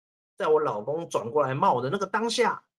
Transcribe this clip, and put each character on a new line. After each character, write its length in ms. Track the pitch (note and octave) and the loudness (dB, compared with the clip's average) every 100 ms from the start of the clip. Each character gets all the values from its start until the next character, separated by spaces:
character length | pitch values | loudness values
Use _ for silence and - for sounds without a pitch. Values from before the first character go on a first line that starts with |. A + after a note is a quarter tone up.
| _ _ _ _ | _ _ _ _
在 100 | F3 | 2
我 140 | D#3 | 2
老 200 | D3 G#2 | 2 -2
公 280 | A2+ D#3 E3 | -4 -6 -4
转 200 | B2+ A2 | -4 -2
过 140 | D3 | 0
来 100 | C3 | 0
骂 200 | C3 F#3+ | 2 2
我 100 | B2+ | 2
的 80 | B2+ | 0
那 80 | G3 | -4
个 80 | F#3+ | -4
当 240 | G#3 A#3 | -2 -2
下， 320 | A3+ A3 - _ | 0 0 0 _